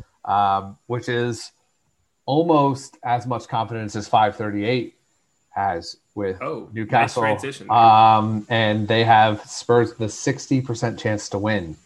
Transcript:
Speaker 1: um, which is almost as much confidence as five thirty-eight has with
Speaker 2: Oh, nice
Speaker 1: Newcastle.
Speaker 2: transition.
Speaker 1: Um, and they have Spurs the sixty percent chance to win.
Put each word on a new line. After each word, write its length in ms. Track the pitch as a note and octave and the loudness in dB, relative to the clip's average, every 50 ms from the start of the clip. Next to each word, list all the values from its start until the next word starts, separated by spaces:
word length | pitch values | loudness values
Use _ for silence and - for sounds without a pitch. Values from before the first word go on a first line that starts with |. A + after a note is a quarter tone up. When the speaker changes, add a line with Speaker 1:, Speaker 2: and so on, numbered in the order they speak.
| - _ _ _ - | -18 _ _ _ -6
Speaker 1:
um, 540 | G2+ G2 G2+ G2+ G2 G2 G2 G2 G2 G2+ _ _ | -2 0 2 2 2 0 -2 -4 -6 -16 _ _
which 220 | - A#2+ B2 A#2 - | -8 -8 -6 -4 -4
is 420 | A#2+ A#2+ A#2+ B2 A2+ A2+ - - _ _ _ _ _ _ _ _ _ _ _ _ _ _ - | -2 -2 -2 -2 -4 -8 -12 -18 _ _ _ _ _ _ _ _ _ _ _ _ _ _ -6
almost 760 | - C#3 D#3 E3+ E3+ D#3+ D3 C#3 C#3 C3 C3 - - _ _ | -2 0 0 2 2 4 2 2 2 0 -4 -8 -18 _ _
as 240 | - B2 A#2+ A#2+ A2 | -4 -4 -2 -2 -2
much 220 | B2 B2 A2 - - | -4 -6 -6 -6 -6
confidence 480 | - A2+ A2+ G2+ A#2 A2+ A2 G#2 G#2 | -4 -4 -4 -4 -6 -8 -8 -8 -8
as 100 | A2 G2+ | -8 -4
five 300 | - - A2+ G#2+ G#2 G2+ | 0 2 4 4 2 0
thirty-eight 580 | - A2 G#2 G2+ G2+ G2+ A2+ B2+ B2+ A2+ - _ _ _ _ _ _ _ _ _ _ _ _ | -4 -8 -6 -4 -4 -2 -2 -2 -2 -4 -6 _ _ _ _ _ _ _ _ _ _ _ _
has 460 | - G2 G2 G2 F2 E2+ E2 - - _ _ _ - | -6 -4 -4 -2 -4 -6 -8 -12 -18 _ _ _ -10
with 260 | G#2 G2+ F#2+ F#2+ F#2 | -8 -6 -6 -6 -6
Speaker 2:
Oh, 220 | B2+ D3 D#3+ A2+ F#2+ | -8 -10 -10 -10 -12
nice 80 | - G#2+ | -12 -10
Speaker 1:
Newcastle. 480 | A2 A2 G#2 C3 A#2+ A#2 A#2 - B2 | -8 -6 -2 0 0 0 0 -2 -2
Speaker 2:
transition. 480 | A2+ A2 G#2 G2+ - C3+ C#3 - G2 - | 0 0 -2 -2 -6 -10 -12 -10 -4 0
Speaker 1:
Um, 760 | A2 A#2 A#2 A#2 A2 A2 A2+ A2 A2 G#2+ G#2+ A2 A2 G#2+ - - | 4 6 8 8 8 8 8 8 6 4 2 0 -2 -4 -4 -2
and 380 | A#2 A2+ A2 G#2+ G#2+ A2 G#2+ | 0 0 2 2 0 0 0
they 160 | G2+ A2+ A2+ A2+ | 0 2 2 4
have 380 | A2+ A#2 A2 A2 A2 G#2 - - - | 6 6 6 6 4 2 -2 -8 -14
Spurs 460 | - - - - A#2+ A#2+ A#2 A2+ - | -16 -8 0 2 4 4 4 2 -2
the 140 | - A2+ G2+ | -8 -8 -8
sixty 520 | - - - C#3+ C3 C3+ - - C#3 C3 | -6 -4 -4 -4 -4 -4 -2 -2 -2 -2
percent 400 | C3 - A#2 A2 B2 A#2 G#2 - | -2 -4 -6 -4 -4 -6 -6 -4
chance 280 | - A2+ G#2+ G#2 - - | -4 -4 -4 -4 -6 -6
to 80 | - G2 | -6 -4
win. 380 | G2+ A2 G#2+ G2 F2 D#2+ D#2 D#2 _ | -2 0 -2 -2 -4 -6 -12 -16 _